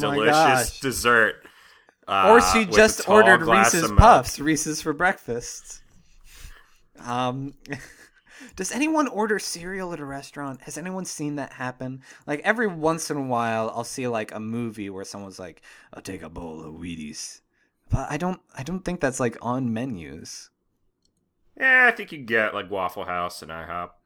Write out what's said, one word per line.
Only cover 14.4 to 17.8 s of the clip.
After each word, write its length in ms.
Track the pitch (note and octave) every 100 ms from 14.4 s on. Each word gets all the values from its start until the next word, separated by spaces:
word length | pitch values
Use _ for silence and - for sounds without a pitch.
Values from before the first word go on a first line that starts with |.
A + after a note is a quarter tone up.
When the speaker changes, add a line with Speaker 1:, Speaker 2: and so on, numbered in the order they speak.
Speaker 1:
movie 480 | A2 A#2 A#2 G#2+ G2
where 160 | F#2+ G2
someone's 340 | G#2 G2 F#2
like, 220 | F2+ D#2 - - _
"I'll 80 | -
take 220 | - F#2
a 60 | D#2+
bowl 320 | E2 E2 D#2+
of 120 | D#2 D#2+
Wheaties." 640 | F2 E2 D2+ D2+ - - _ _ _ _